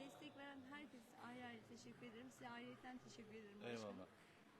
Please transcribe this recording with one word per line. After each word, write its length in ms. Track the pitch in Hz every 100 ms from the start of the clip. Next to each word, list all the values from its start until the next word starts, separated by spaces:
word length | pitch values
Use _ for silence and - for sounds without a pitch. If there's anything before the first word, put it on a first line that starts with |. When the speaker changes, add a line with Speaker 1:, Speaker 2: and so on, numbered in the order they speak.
Speaker 1:
destek 300 | 269 269 294 269
veren 220 | 277 277 254
herkese 400 | 285 285 254 226 - 226
ayrı 160 | 247 247
ayrı 120 | 226 214
teşekkür 320 | 233 247 226 240
ederim. 200 | 220 254
Size 140 | 247 254 240
ayrıyeten 400 | 247 247 254 254 226
teşekkür 280 | - 208 220
ederim 160 | 208 202
başkanım. 140 | 120 117
Speaker 2:
Eyvallah. 300 | 107 95 92 - - - - -